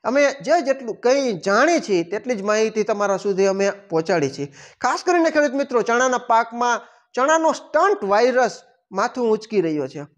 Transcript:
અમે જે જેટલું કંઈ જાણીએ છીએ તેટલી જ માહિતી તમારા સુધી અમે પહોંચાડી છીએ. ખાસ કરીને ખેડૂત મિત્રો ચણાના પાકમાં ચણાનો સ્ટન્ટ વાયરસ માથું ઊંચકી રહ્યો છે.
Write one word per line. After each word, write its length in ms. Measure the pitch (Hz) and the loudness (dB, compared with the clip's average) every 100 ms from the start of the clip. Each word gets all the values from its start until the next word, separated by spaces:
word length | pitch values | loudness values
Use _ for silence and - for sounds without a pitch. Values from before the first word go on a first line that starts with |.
અમે 300 | 220 269 277 - | 0 0 0 -2
જે 200 | 190 339 | 0 0
જેટલું 340 | 269 269 240 185 | 2 -4 -4 -2
કંઈ 380 | 240 277 262 | 2 2 0
જાણીએ 460 | 185 196 202 302 330 | -4 0 2 4 2
છીએ 240 | - 185 | 0 -2
તેટલી 320 | 170 208 247 226 | 0 -6 -4 -4
જ 60 | |
માહિતી 420 | 202 214 220 214 | 0 0 0 -2
તમારા 340 | 208 208 202 190 | -2 -2 0 -2
સુધી 280 | 202 185 196 | -2 0 0
અમે 240 | 190 202 | 2 -2
પહોંચાડી 600 | 196 - 165 165 175 139 | -4 -4 -4 0 0 -2
છીએ. 240 | 135 139 - - _ | -6 -12 -12 -20 _
ખાસ 220 | 247 320 | -2 0
કરીને 280 | - 349 330 | 0 2 2
ખેડૂત 220 | 302 294 | 2 0
મિત્રો 280 | 269 285 247 | -2 -2 -2
ચણાના 360 | 208 233 254 247 | 0 2 2 0
પાકમાં 640 | 247 226 233 233 240 226 - _ _ - | 0 0 0 -2 -2 -2 -6 _ _ -2
ચણાનો 360 | 277 320 320 | 2 2 2
સ્ટન્ટ 520 | - - 302 381 403 | -2 -2 0 2 0
વાયરસ 600 | 196 202 247 247 233 - _ _ _ | 2 2 4 2 0 -2 _ _ _
માથું 400 | 190 233 254 233 | -4 -4 -2 -2
ઊંચકી 300 | 214 214 208 | -2 0 -2
રહ્યો 260 | 165 151 135 | 0 -2 -6
છે. 180 | 151 147 | -10 -16